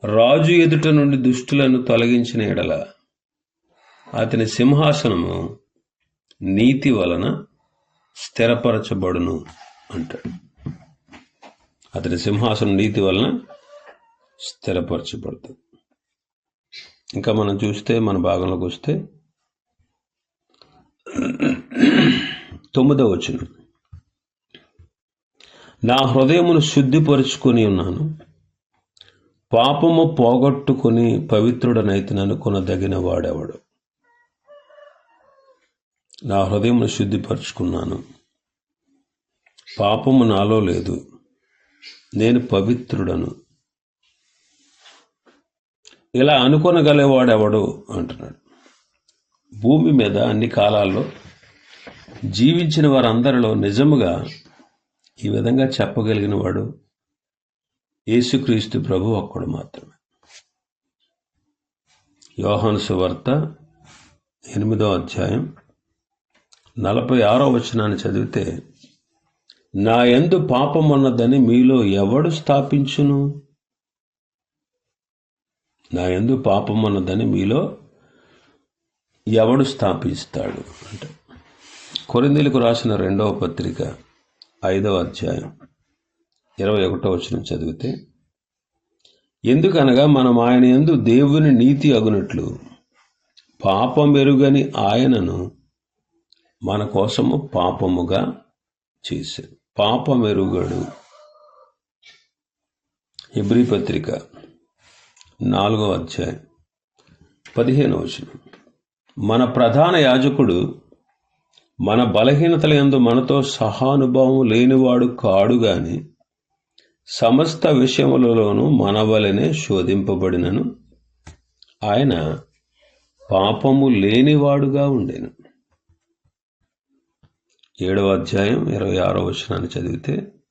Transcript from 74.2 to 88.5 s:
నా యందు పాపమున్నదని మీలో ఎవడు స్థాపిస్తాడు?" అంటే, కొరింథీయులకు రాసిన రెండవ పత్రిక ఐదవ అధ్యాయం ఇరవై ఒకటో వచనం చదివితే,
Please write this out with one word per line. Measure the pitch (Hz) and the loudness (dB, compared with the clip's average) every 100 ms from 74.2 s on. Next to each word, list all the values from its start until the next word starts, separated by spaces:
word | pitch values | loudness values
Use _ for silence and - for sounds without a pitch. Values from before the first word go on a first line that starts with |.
| _ _ _ _ _ _ _ _ _ _ _ _ _ _ _ _ - | _ _ _ _ _ _ _ _ _ _ _ _ _ _ _ _ -10
నా | 90 90 | -6 -4
యందు | 92 117 131 | -2 -2 0
పాపమున్నదని | 117 98 104 107 107 98 90 98 113 | 0 0 0 -2 -2 -2 -4 -4 -2
మీలో | 98 98 135 208 - _ _ _ _ _ _ _ _ _ _ _ _ _ _ 107 | -2 -2 -2 -4 -10 _ _ _ _ _ _ _ _ _ _ _ _ _ _ -2
ఎవడు | 110 113 135 | 2 2 2
స్థాపిస్తాడు?" | 131 - 101 98 - - - - - - - - - | 0 -2 -2 -2 -6 -8 -10 -10 -8 -10 -14 -20 -20
అంటే, | 104 - - _ - _ _ - - - - - | -20 -20 -20 _ -20 _ _ -20 -20 -16 -14 -4
కొరింథీయులకు | 120 139 147 143 127 | 0 2 2 2 2
రాసిన | 117 117 113 104 | 2 0 -2 -2
రెండవ | 95 98 104 - | -2 0 -2 -2
పత్రిక | 87 - 92 - 78 - _ _ _ _ _ _ 92 | -6 -6 -8 -8 -10 -10 _ _ _ _ _ _ -4
ఐదవ | 98 101 92 | -2 0 -2
అధ్యాయం | 87 - 85 85 - - - _ _ _ _ _ _ _ _ - | -4 -6 -8 -8 -10 -18 -20 _ _ _ _ _ _ _ _ -6
ఇరవై | 98 104 92 | -2 0 0
ఒకటో | 95 98 | -2 -2
వచనం | 87 - 98 | -4 -4 -8
చదివితే, | - - 80 - 131 - - _ _ _ _ | -6 -8 -6 -8 -8 -10 -14 _ _ _ _